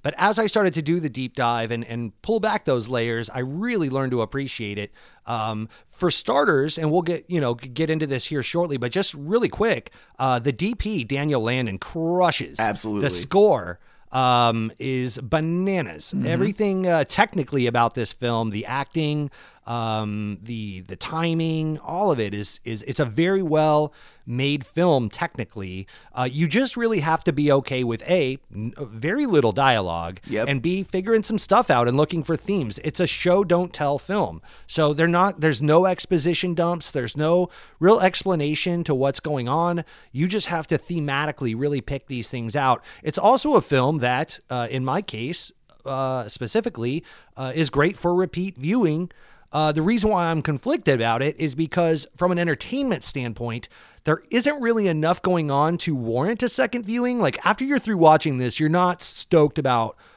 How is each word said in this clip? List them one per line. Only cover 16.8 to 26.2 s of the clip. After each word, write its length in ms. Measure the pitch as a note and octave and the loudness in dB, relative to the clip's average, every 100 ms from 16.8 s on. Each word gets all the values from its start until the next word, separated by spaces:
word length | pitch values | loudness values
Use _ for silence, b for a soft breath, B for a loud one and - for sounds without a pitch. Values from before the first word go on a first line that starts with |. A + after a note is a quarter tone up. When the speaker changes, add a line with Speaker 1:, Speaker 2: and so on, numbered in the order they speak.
| F3+ | 2
Speaker 1:
uh, 160 | E3 | 2
technically 600 | C#3 - G#3 F#3 C3 C#3+ A#2+ | 2 0 0 0 -2 0 0
about 280 | A#2+ A#2 | 2 0
this 180 | B2+ G#2+ | 0 -8
film, 380 | - A#2+ A#2 A2+ | -4 -2 -2 -2
the 140 | G#2 A2 | -4 -6
acting, 640 | C3 C#3 E3 D3+ D3+ C#3+ B B B - | -6 -4 -4 -2 -2 -4 B B B -8
um, 720 | A#2 A2+ A2 G#2+ G#2 G#2 F#2 | -4 -2 -2 -4 -4 -6 -8
the, 380 | A2 A2+ G#2+ F#2 | -10 -8 -8 -10
the 160 | F#2 F#2+ | -12 -12
timing, 800 | - D#3+ E3+ E3 E3 D#3+ D#3 D3+ | -6 -2 0 0 0 -2 -2 -6
all 320 | - F3 G3+ | -6 -2 0
of 80 | C3 | 2
it 160 | G#2 | 0
is, 240 | G2+ G2+ - | -4 -8 -10
is, 180 | A#2 A2 C#3 | -8 -8 -6
it's 100 | C3 | -2
a 60 | |
very 380 | B2+ G#2+ F3 G3 | -2 0 2 2
well 500 | E3 D#3 D#3 D3+ D3+ b b b - | 2 2 4 4 2 b b b -6
made 380 | A#2+ C#3 C#3+ - | -2 0 -2 -4
film 420 | D#3+ F3+ C#3 A2 | 2 4 4 0
technically. 800 | - - - G#2+ G#2 F#2+ F#2 F#2 B B | -4 -6 -6 -10 -8 -10 -10 -12 B B
Uh, 160 | B2 | -4